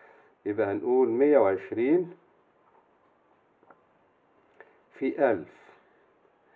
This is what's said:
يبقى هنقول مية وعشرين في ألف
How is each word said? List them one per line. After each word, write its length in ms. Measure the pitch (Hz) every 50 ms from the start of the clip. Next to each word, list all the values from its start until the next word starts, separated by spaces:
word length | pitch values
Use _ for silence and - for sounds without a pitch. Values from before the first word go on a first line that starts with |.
| - - - _ _ _ _ _ -
يبقى 260 | 101 104 110 107 101
هنقول 360 | 101 104 104 123 127 131 127 113
مية 300 | 113 123 139 147 147 127
وعشرين 800 | 104 98 95 92 - - 101 110 120 139 165 180 175 170 - - _ _ _ _ _ _ _ _ _ _ _ _ _ _ _ _ _ _ _ _ _ _ _ _ _ _ _ _ _ - - _ _ _ _ _ _ _ _ _ _ _ _ _ _ _ _ - - _ _ _ _ _
في 380 | _ - 135 135 - 160 143 123
ألف 240 | 107 85 76 - - - - - - _ _ _ _ _ _ _ _ _ _ _ _ _ _ _ _